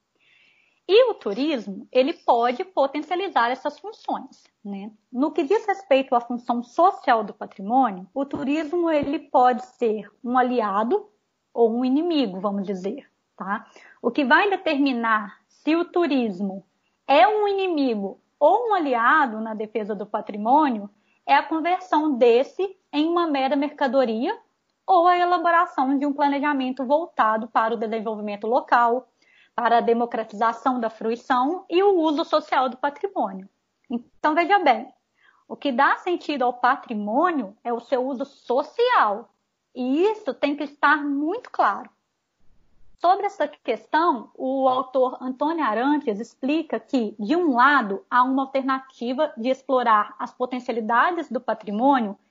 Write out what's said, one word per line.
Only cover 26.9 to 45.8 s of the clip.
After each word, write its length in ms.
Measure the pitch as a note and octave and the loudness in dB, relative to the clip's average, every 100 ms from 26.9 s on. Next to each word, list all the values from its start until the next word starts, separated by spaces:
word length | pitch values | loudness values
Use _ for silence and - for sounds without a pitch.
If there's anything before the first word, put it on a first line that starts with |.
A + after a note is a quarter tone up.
| D4 F4 - A3 A3 A#3+ | 0 -2 0 0 0 -2
para 260 | B3+ A3+ | -2 0
o 40 | A3+ | -2
desenvolvimento 680 | A3+ A3+ G#3+ G#3+ G#3 G3+ A3 | -4 -4 -6 -8 -8 -8 -2
local, 600 | B3+ - B3+ A#3+ B3 - _ _ _ _ | -2 2 2 4 0 -6 _ _ _ _
para 240 | - A#3 A#3 | -4 2 2
a 40 | |
democratização 960 | G#3+ A#3 A#3 A#3 A3 G3+ A3+ A#3 C#4 B3 | 4 0 0 -4 -8 -2 -2 0 -2 -2
da 100 | A3+ | -4
fruição 760 | - A3 A#3 - B3+ C4 F4+ - | -4 -4 -6 -2 0 0 -4 -2
e 140 | E4+ | 2
o 160 | G4+ F#4 | 4 4
uso 260 | D#4 D4 D#4+ | 2 0 0
social 420 | D#4 D4+ C#4 B3+ | -2 0 -2 -2
do 80 | - | -2
patrimônio. 680 | C#4+ C#4+ G4 F#4 G#3+ F#3+ F#3+ _ _ _ _ | -6 -6 -8 -4 -6 -6 -16 _ _ _ _
Então, 440 | A#3+ - _ D4+ | -10 -10 _ -2
veja 240 | D#4 E4+ G4+ | 0 2 2
bem, 300 | D#4+ A3+ - _ _ _ _ _ _ | 4 2 -2 _ _ _ _ _ _
o 80 | A3 | -6
que 160 | C#4+ | -4
dá 260 | B3 D4 - | 2 2 0
sentido 460 | - F4 - C#4+ | -4 -6 -4 -2
ao 100 | B3 | -2
patrimônio 1040 | B3 B3 C4+ - G#3+ G#3 A#3 F4+ D#4 G3 G#3 | 0 0 0 -4 -8 -4 0 0 -2 -6 -10
é 80 | A#3+ | -8
o 80 | A#3 | -8
seu 260 | - B3 B3+ | -4 -2 -2
uso 200 | B3+ C4+ | -6 -10
social, 1040 | _ - B3+ - - A#4+ A4+ A3+ G3+ A#3 _ _ _ _ - | _ -4 -4 -2 -2 2 2 2 -2 -10 _ _ _ _ -8
e 280 | B3+ C#4+ G4 | -2 2 2
isso 280 | G#4+ - | 0 -6
tem 220 | B3 C#4+ D4 | -4 -4 -2
que 80 | |
estar 340 | D4 - D4 D4+ | -8 0 2 2
muito 480 | C#4+ C#4 D4+ A4 - | 0 -4 -4 -6 -8
claro. 380 | - B3+ G3+ B3+ _ _ _ _ _ - _ _ _ - - | -2 0 -2 -12 _ _ _ _ _ -20 _ _ _ -20 -2
Sobre 280 | E4+ G4 G#4 | 0 2 0
essa 220 | - D4 | -4 -6
questão, 800 | - - G#3+ - D#4 E4+ C4 - - | -6 -6 -6 -2 2 2 0 -6 -8
o 320 | C4 C4+ C4 | -4 0 2
autor 500 | B3+ C4 C4+ B3+ - | 0 -2 0 0 0
Antônio 420 | B3+ C4 D4 E4 | -8 -4 -4 -2
Arantes 560 | C4 G#3+ | -2 0